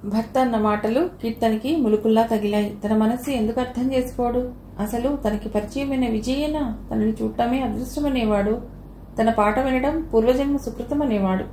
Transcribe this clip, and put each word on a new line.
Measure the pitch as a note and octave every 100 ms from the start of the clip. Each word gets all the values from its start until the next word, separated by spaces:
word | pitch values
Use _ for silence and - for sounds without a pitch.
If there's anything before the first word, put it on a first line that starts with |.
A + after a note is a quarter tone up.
| G#3
భర్త | G#3 A3+ C4
అన్న | B3+ A3+
మాటలు | G#3+ G#3 G#3+ A#3+ F4+ -
కీర్తనకి | A#3 A3+ A3+ G#3+ B3+ E4
ములుకుల్లా | A#3+ G#3+ A3 A3
తగిలాయి. | A3+ A3+ G#3 G#3 G#3 -
తన | G#3 A3
మనస్సు | A3 B3+ -
ఎందుకు | C4 G#3+ A#3
అర్థం | B3 B3 B3+
చేసుకోడు? | C4 B3 - A#3+ A#3+ B3 - - -
అసలు | G#3+ A#3 B3+ C#4+
తనకి | G#3+ G#3 A3+
పరిచయమైన | G#3 G#3 C4+ C#4 C4 B3
విజయేనా | A3 B3 C4+ D4+ D4+ C4 A3 -
తనని | A3 G#3+ G#3+
చూడటమే | A3 - A#3+ C4
అదృష్టమనేవాడు? | B3+ G#3 B3+ - D4 B3+ A3 G#3 G3+ A3+ - - - - - -
తన | A3+
పాట | A3+ G#3 G#3+
వినడం | C4+ B3+ C#4 D#4+ D#4+
పూర్వజన్మ | A3+ A3+ B3+ C#4 C#4
సుకృతమనేవాడు. | - - A#3+ D4 C#4+ G#3+ F#3+ F#3 -